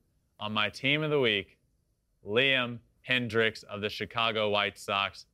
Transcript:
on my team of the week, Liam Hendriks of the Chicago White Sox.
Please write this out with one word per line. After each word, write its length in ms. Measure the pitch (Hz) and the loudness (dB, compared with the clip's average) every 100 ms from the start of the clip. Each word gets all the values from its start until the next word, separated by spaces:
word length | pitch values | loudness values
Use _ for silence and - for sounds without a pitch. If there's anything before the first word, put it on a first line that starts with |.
| _ _ _ - | _ _ _ -12
on 140 | 107 | -4
my 160 | 107 104 | 0 0
team 340 | - 131 147 | 0 0 0
of 60 | 151 | 2
the 80 | 147 | 2
week, 380 | 117 101 - _ _ _ _ _ _ _ 98 | 4 2 -2 _ _ _ _ _ _ _ -2
Liam 520 | 113 135 131 120 117 - _ - | 2 4 2 0 -8 -16 _ -2
Hendriks 560 | 127 117 113 110 - | -2 0 2 2 0
of 160 | - 101 | -10 -6
the 80 | 101 | -6
Chicago 600 | - 104 117 113 110 107 | -6 -6 -2 0 0 2
White 280 | 101 101 - | 2 0 -4
Sox. 460 | - 98 98 - - | -2 0 -2 -6 -6